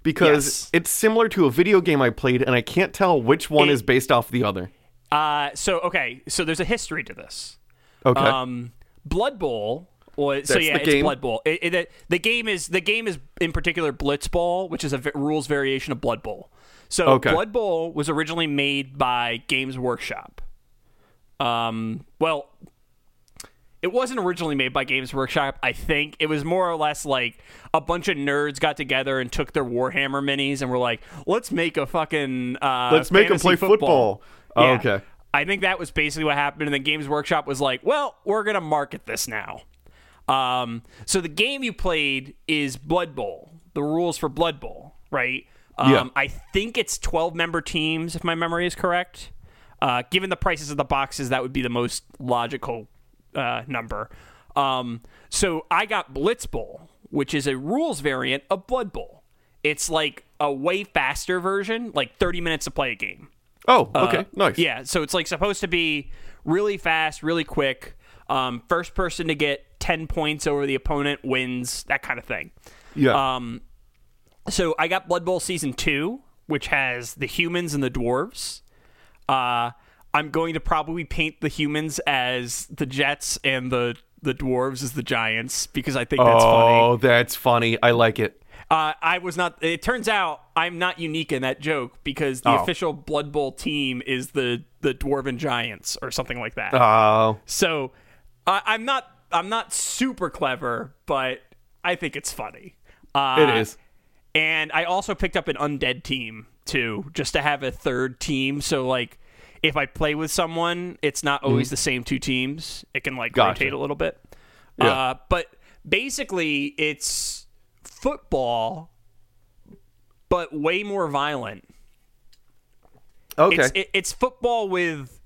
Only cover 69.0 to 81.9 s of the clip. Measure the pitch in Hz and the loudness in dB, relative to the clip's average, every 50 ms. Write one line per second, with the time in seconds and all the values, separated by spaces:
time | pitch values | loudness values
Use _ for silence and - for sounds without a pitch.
69 | 143 147 - - 170 160 156 143 151 143 139 - - _ - _ - - 170 160 | -4 -4 -4 -4 -4 -4 -2 0 0 0 0 -4 -8 _ -14 _ -2 -2 -2 -2
70 | 160 151 - 170 156 151 151 143 - 156 143 143 139 143 135 131 - - 151 143 | -2 -6 -4 -2 -2 -2 -4 -2 -2 -2 0 0 0 -2 -2 -2 -2 -2 -2 0
71 | 143 143 143 - - 131 131 127 131 127 127 123 123 120 - - - - 139 139 | 0 -2 -4 -4 -4 -2 -2 -2 -2 -2 -4 -6 -6 -6 -8 -10 -4 -4 -4 -4
72 | - - 127 117 - - 120 87 73 - - - - - - - - - - 147 | -2 -6 -8 -8 -6 -8 -8 -8 -8 -14 -20 -20 -20 -20 -20 -20 -20 -12 -2 2
73 | 139 127 110 139 139 131 127 127 123 117 117 117 - - - _ _ _ _ _ | 4 4 6 4 2 0 -2 -4 -6 -8 -12 -12 -14 -20 -20 _ _ _ _ _
74 | _ _ _ _ _ _ _ _ - - - - 180 160 156 - 160 165 185 190 | _ _ _ _ _ _ _ _ -10 -4 -2 0 0 0 2 0 0 0 0 -2
75 | - 160 180 175 170 180 185 170 - - 185 156 156 139 120 - - 160 147 139 | 0 0 -2 0 0 0 -2 -2 -2 -4 -4 -4 -4 -4 -4 -2 0 0 0 2
76 | 156 190 240 277 _ - _ _ _ - 151 139 - - 156 139 135 127 123 123 | 0 -2 -4 -6 _ -20 _ _ _ -4 -4 -4 0 0 0 0 0 0 -4 -6
77 | 120 113 - 147 139 - - - 170 170 175 175 175 160 147 143 135 127 127 131 | -8 -12 -8 -8 -8 -6 -2 -2 -2 0 0 -2 -2 -2 -2 -2 -2 -2 -2 -2
78 | 120 120 123 135 165 233 - - - - - - _ _ _ _ _ - _ _ | -2 0 -2 -2 -4 -6 -8 -12 -10 -10 -12 -14 _ _ _ _ _ -20 _ _
79 | - - _ _ - - 135 131 123 123 123 120 120 120 120 _ _ _ _ _ | -20 -20 _ _ -2 -2 0 0 0 0 0 0 -2 -2 -6 _ _ _ _ _
80 | - - - 147 151 151 139 160 165 165 160 156 - - 170 156 143 156 165 175 | -8 -2 -2 -2 0 0 -2 -2 0 0 -4 -4 0 0 0 0 0 -4 -8 -8
81 | 160 - - - 156 160 - _ 160 151 - - 151 147 147 151 156 156 | -8 -6 -2 -2 -2 -2 -4 _ -6 -4 -2 -2 -2 -2 -2 -2 -4 -4